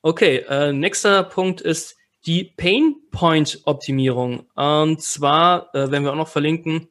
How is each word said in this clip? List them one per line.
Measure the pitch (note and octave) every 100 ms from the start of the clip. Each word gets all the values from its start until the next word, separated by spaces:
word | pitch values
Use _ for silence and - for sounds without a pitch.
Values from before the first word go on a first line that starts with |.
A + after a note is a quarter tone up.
Okay, | D#3+ E3 G3 - -
äh, | C#3 D3
nächster | C#3 F3+ - G#3 G3
Punkt | F#3 - F#3 F3+
ist | E3+ D#3+ - - _ _ -
die | E3+
Pain-Point-Optimierung. | F3+ - F3 A3 D#4 C#4+ _ - E3+ D#3+ D3 - - C3+ - C3+ C3 B2 B2 B2 _ -
Und | C#3+ D3+ D#3 D#3
zwar, | - C#3+ C#3+ D#3 E3+ F3 -
äh, | C#3 C3+
werden | C#3+
wir | C#3+
auch | D3
noch | D#3+
verlinken | D#3 D3 D#3+ E3 D#3+ E3